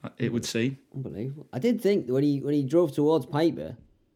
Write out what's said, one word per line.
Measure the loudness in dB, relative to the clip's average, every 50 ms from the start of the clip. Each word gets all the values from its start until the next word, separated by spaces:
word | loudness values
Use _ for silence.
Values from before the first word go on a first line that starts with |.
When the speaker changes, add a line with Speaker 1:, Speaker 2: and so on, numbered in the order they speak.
| -16 -14 -6
Speaker 1:
it | -4 -4 -2
would | -2 -2 -4
seem. | -2 -2 -2 -2 -2 -4 -6 _ _ -12
Speaker 2:
Unbelievable. | -10 -10 -8 -8 -8 -8 -8 -10 -12 -14 -12
I | -6 -2
did | 0 0 0 2
think | 2 2 2 2 0
when | 0 0 2 2
he, | 2 2 0
when | 0 0 0
he | 0 2
drove | 2 4 4 4 4 2
towards | 2 2 4 2 2 0
Piper, | 0 0 2 2 2 2 -2 -6 -10 -12 -14 -18 _ _ _ _ _ _